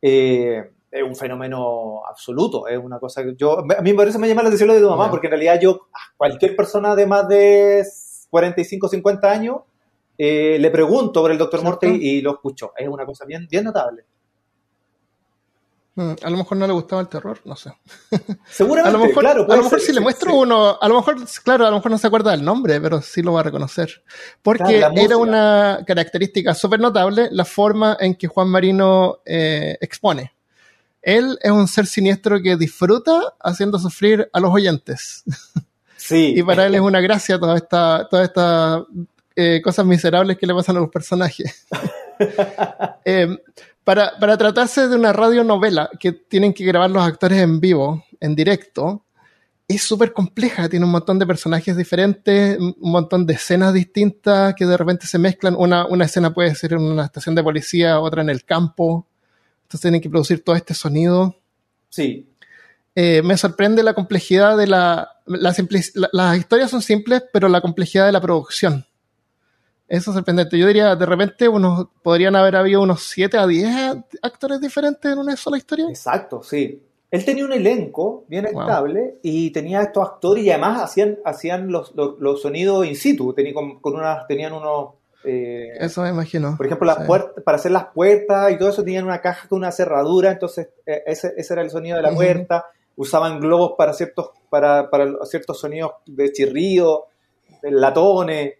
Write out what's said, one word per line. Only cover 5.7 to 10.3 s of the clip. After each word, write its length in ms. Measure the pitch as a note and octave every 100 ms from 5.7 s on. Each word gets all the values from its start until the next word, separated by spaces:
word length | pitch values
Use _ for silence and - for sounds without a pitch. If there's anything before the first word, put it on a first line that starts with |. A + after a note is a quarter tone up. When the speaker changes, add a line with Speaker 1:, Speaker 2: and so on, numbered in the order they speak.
| F#3 _
Speaker 1:
a 220 | - - _
cualquier 380 | C#3+ C3 G3 G3
persona 360 | G3+ G#3 G3+
de 140 | G3+ G3+
más 200 | G3+ G3
de 540 | G3+ G3+ G3+ G3+ G3+ G3 - - - _
cuarenta 300 | E3+ F3 F3
y 40 | -
cinco, 220 | G3 F#3+
cincuenta 420 | G3 G3 G3 G3+
años, 260 | G#3+ A3+ C#4 _ _ _ _ _ _
eh, 380 | D3